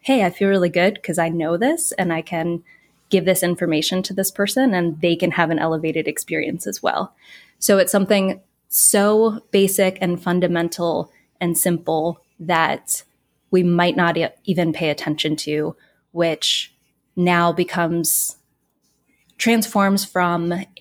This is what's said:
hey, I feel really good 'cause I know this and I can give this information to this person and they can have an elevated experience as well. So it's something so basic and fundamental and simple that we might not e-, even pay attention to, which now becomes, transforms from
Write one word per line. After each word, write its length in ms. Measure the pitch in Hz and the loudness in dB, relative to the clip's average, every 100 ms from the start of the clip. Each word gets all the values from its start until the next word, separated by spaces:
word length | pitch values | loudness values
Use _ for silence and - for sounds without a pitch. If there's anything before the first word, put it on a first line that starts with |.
hey, 240 | - 262 175 | 0 2 2
I 40 | |
feel 200 | - 196 | 0 2
really 180 | 196 175 | 2 2
good 340 | 170 180 - | 2 0 0
'cause 160 | - 175 | -4 -2
I 120 | 165 | 0
know 260 | 170 156 175 | 0 -2 0
this 380 | 254 339 - | 0 0 -4
and 180 | - 180 | -4 -2
I 100 | 165 | -4
can 400 | - 165 170 170 - _ _ _ - | -4 -4 -4 -6 -10 _ _ _ -2
give 160 | 185 185 | 0 2
this 180 | 175 | 0
information 580 | 175 170 165 151 156 185 | 0 0 0 0 -2 -4
to 120 | 185 | -4
this 180 | 190 196 | -4 -4
person 420 | - 202 262 262 | -2 -2 0 2
and 260 | 180 170 156 | 2 0 0
they 160 | 175 170 | 0 0
can 160 | 175 | 0
have 200 | - 160 | 0 0
an 80 | 160 | 0
elevated 480 | 160 160 160 160 156 | -2 -2 -2 -4 -4
experience 580 | - - 160 - 175 202 | -6 -6 -6 -4 -6 -8
as 160 | - | -6
well. 340 | - - 190 _ - - - - | -4 -4 -6 _ -20 -20 -20 -4
So 180 | - 196 | 2 4
it's 140 | 180 | 4
something 500 | 202 190 202 190 190 _ _ - | 2 2 2 0 -4 _ _ -6
so 720 | - - 208 208 214 226 220 - | 2 4 4 4 4 2 0 -2
basic 480 | 196 196 196 190 190 | 2 2 2 0 0
and 200 | 175 175 | -2 -2
fundamental 920 | 180 175 175 170 170 - 170 156 165 _ _ - | 0 0 2 0 -2 -2 -2 -2 -4 _ _ -6
and 160 | 170 165 | -4 0
simple 640 | 180 170 160 160 165 165 _ - | 0 -2 -2 -2 -2 -6 _ -12
that 640 | 165 165 160 139 - - - _ _ _ - | -2 0 0 -2 -6 -8 -10 _ _ _ 0
we 100 | 185 | 2
might 340 | 175 170 175 180 | 4 4 2 2
not 220 | 170 165 | 0 0
e-, 100 | 156 _ - | -4 _ -4
even 280 | 175 165 | 0 0
pay 160 | 151 156 | 0 -2
attention 460 | 147 156 151 156 151 | -4 -4 -4 -4 -4
to, 400 | 151 151 156 - _ _ _ | -4 -4 -4 -8 _ _ _
which 640 | 170 165 151 - - - _ _ _ _ 180 | -2 -2 -2 -2 -4 -6 _ _ _ _ 0
now 380 | 175 175 170 | 2 4 2
becomes, 840 | 170 175 185 165 170 160 - - - _ _ _ _ _ _ _ _ _ - | 0 -2 -2 -2 0 -2 -2 -4 -8 _ _ _ _ _ _ _ _ _ -4
transforms 640 | 233 226 214 208 196 196 | 2 2 2 0 2 2
from 480 | - 180 175 175 170 180 190 - | 0 0 0 0 -2 -4 -8 -4